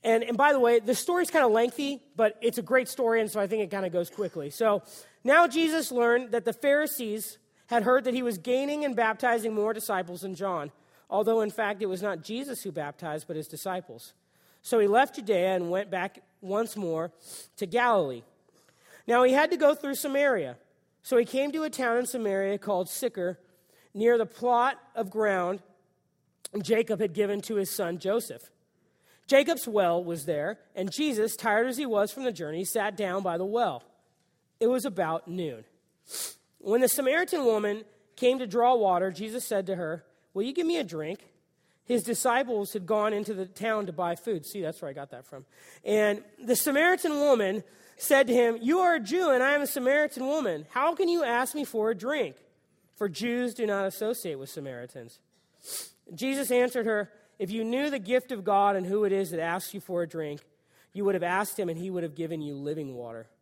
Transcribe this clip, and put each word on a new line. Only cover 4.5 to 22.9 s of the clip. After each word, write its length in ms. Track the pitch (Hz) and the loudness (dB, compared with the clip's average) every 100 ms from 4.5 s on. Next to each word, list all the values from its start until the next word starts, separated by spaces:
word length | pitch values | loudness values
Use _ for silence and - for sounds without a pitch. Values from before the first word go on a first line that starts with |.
So, 320 | - 220 202 - - - _ | 0 2 2 -2 -20 -20 _
"Now 240 | 240 302 349 | 4 6 6
Jesus 440 | 277 330 320 - | 4 0 0 -2
learned 400 | 247 233 240 254 | 0 4 2 0
that 140 | 233 233 | -4 -2
the 80 | |
Pharisees 880 | - 285 285 302 - 226 208 - - _ _ _ | -2 2 2 2 -2 -4 -4 -8 -14 _ _ _
had 160 | 240 | 0
heard 200 | 220 254 | 4 4
that 100 | 254 | 4
he 80 | 247 | 0
was 160 | 247 196 | -2 -4
gaining 480 | 160 254 285 294 294 | 0 0 0 -2 -2
and 100 | 233 | 0
baptizing 600 | 226 220 254 233 220 214 | 0 2 2 2 0 0
more 180 | 208 | 0
disciples 480 | 220 - 196 175 180 | -2 -2 -4 -4 -8
than 140 | 190 175 | -10 -6
John, 360 | 196 175 147 _ _ _ _ | -4 -4 -6 _ _ _ _
although 320 | 196 220 226 | 0 2 2
in 80 | 214 | 0
fact 320 | - 202 208 | -2 -2 -2
it 60 | 202 | -4
was 160 | 185 | -4
not 180 | 202 170 | -4 -6
Jesus 400 | 160 226 277 226 | -8 -8 -8 -8
who 100 | 196 | -8
baptized, 540 | 165 147 143 170 151 - | -8 -8 -10 -8 -8 -8
but 80 | 156 | -10
his 120 | 151 | -10
disciples. 640 | 151 190 185 - 117 - _ _ _ _ _ | -10 -6 -8 -8 -18 -20 _ _ _ _ _
So 160 | - 233 | -2 2
he 100 | 208 | 4
left 280 | 214 277 - | 4 4 0
Judea 400 | 208 190 185 185 | -2 2 2 0
and 160 | 170 | 0
went 180 | 180 202 | -4 -4
back 300 | 185 190 - _ _ | -4 -6 -8 _ _
once 380 | 190 202 226 208 | -6 -4 -4 -4
more 340 | 185 160 170 _ - - - - | -4 -4 -4 _ -20 -18 -18 -10
to 80 | 196 | -2
Galilee." 560 | 233 247 214 147 120 - _ _ _ _ _ _ - - | 2 4 4 2 -4 -14 _ _ _ _ _ _ -18 0
Now 160 | 240 | 4
he 100 | 254 | 6
had 180 | 262 311 | 6 4
to 60 | 349 | 4
go 180 | 302 294 | 4 4
through 200 | 285 277 | -2 -4
Samaria. 640 | 294 269 285 233 135 120 _ _ _ _ | -2 2 2 2 -2 -10 _ _ _ _
So 140 | - 247 | 0 2
he 80 | 240 | 2
came 260 | 262 285 | 0 -2
to 120 | 311 | -2
a 60 | 311 | -4
town 280 | 226 247 233 | -2 0 0
in 80 | 247 | -2
Samaria 540 | 254 220 196 196 202 | -4 -2 0 -2 -4
called 300 | 202 185 | -2 -2
Sychar, 500 | 180 | -2